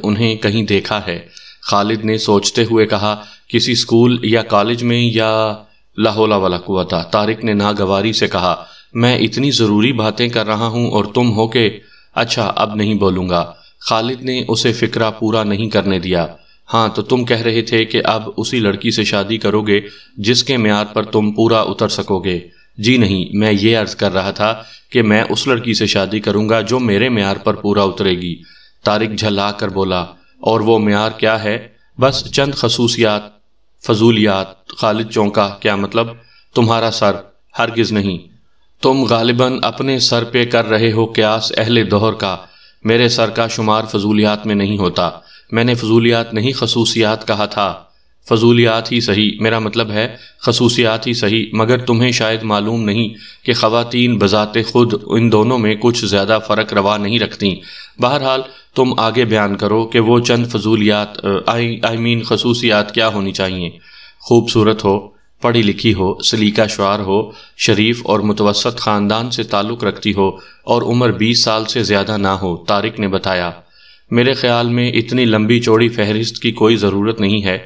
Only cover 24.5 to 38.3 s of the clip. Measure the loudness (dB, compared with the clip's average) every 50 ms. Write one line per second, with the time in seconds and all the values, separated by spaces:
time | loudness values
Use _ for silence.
24.5 | 0 -2 -8 -20 -20 -20 _ -2 0 2 4 4 4 2 2 0 -2 -4 0 0
25.5 | 0 0 0 -2 -2 0 0 0 0 0 -2 -2 -2 -4 -2 0 0 0 2 2
26.5 | 2 0 0 0 -2 0 0 2 2 2 2 2 0 0 0 0 -2 -4 -6 -12
27.5 | -12 -6 -2 0 2 2 2 0 0 0 0 0 0 -2 -4 -6 -8 -10 -12 -20
28.5 | -20 -20 -20 _ _ _ -2 0 0 0 0 -2 -4 -2 -2 -2 -2 0 -2 -2
29.5 | -4 -4 -6 -4 -2 -2 -2 -2 -2 -2 -4 -6 -10 -20 _ _ _ -4 0 0
30.5 | 0 2 4 4 4 4 4 2 2 2 0 -2 -2 -2 0 0 0 0 -2 -4
31.5 | -4 -4 -6 -12 _ _ _ _ _ 0 0 0 0 0 -6 -4 -2 -2 0 0
32.5 | -2 -2 -2 -2 0 0 0 0 2 2 2 2 2 0 -4 -8 _ _ _ _
33.5 | _ _ _ _ _ _ -2 -2 0 4 4 4 4 4 2 2 2 0 -4 -6
34.5 | -10 _ _ -18 -10 -2 -2 0 0 0 -4 -4 -2 0 0 0 2 0 0 0
35.5 | -2 -4 -2 -2 -2 0 -2 -2 -2 -2 -2 -2 -6 -18 -20 -20 -20 _ _ _
36.5 | 0 2 2 2 2 2 0 -2 -2 0 0 0 0 0 -6 -16 _ _ _ _
37.5 | -4 -2 -2 -2 0 0 0 0 0 -2 -2 -2 -4 -6 -10 -16